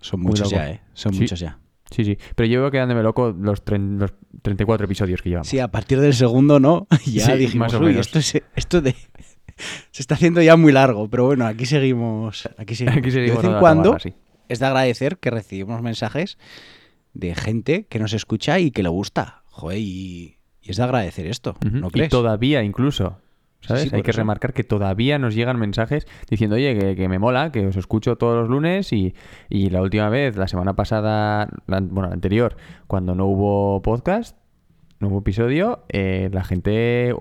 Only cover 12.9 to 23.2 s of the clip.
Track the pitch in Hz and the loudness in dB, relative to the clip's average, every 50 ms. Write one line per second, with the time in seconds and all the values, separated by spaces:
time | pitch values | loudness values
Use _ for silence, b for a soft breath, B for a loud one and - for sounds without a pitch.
12.9 | - 143 123 127 123 131 123 120 117 - - 180 180 - 185 165 160 160 165 202 | 2 2 2 2 0 0 2 2 2 2 2 2 4 6 8 8 8 8 6 4
13.9 | 269 - - 90 - _ _ _ _ _ _ - 123 113 135 135 131 131 131 127 | 2 2 -2 -8 -12 _ _ _ _ _ _ -10 -6 -2 -2 0 2 2 2 2
14.9 | 117 - 131 147 180 - - 131 117 113 101 - 98 95 95 101 117 113 117 117 | 0 0 -2 -4 -4 -4 -4 -4 -4 -4 -6 -8 -10 -10 -8 -8 -8 -6 -6 -6
15.9 | 113 - 117 104 - 143 180 202 - - B B B B B B B B B B | -6 -4 -6 -4 -4 -4 -6 -6 -8 -14 B B B B B B B B B B
16.9 | B B B _ - - 95 87 85 - - 107 110 113 - - 156 202 220 - | B B B _ -12 -8 -8 -6 -6 -4 -4 -4 -4 -4 -2 -2 -2 -2 -4 -6
17.9 | - 110 113 104 113 107 - - 110 107 - 147 151 190 180 143 - 113 95 85 | -6 -6 -4 -4 -4 -6 -6 -4 -6 -4 -2 0 0 0 0 0 0 -2 -2 -2
18.9 | 82 95 101 - - 165 - - - _ _ _ - - - 82 95 107 110 98 | -2 -2 -4 -4 -4 -6 -6 -6 -8 _ _ _ -18 -14 -10 -8 -6 -6 -6 -6
19.9 | 92 92 95 92 90 87 85 78 - _ _ _ _ _ _ - 92 101 123 123 | -8 -8 -10 -12 -12 -14 -16 -18 -20 _ _ _ _ _ _ -8 -4 -4 -2 0
20.9 | 131 120 110 90 - - 82 87 117 - - - - - - 104 110 135 165 180 | 0 -2 -2 -4 -6 -8 -8 -8 -8 -8 -8 -10 -8 -6 -4 -4 -2 -4 -4 -2
21.9 | - - 156 151 135 123 117 113 107 107 120 135 151 131 107 104 98 - 127 147 | -2 0 0 2 2 2 2 2 0 0 0 2 2 2 0 0 0 0 0 0
22.9 | 139 117 98 90 92 - | 0 0 -2 -4 -6 -10